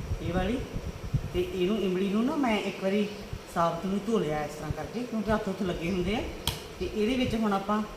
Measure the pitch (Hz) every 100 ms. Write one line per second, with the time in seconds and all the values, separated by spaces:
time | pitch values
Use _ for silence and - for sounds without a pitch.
0 | - - - 180 185 262 - - - -
1 | - - - 175 180 185 180 214 190 180
2 | 196 208 247 311 254 208 196 - 190 208
3 | 196 - - - - 180 170 170 190 196
4 | 196 220 151 151 147 147 151 147 147 214
5 | 247 220 202 214 - 190 190 160 170 190
6 | 175 226 - - - - - - - 214
7 | 214 254 233 226 220 196 190 214 208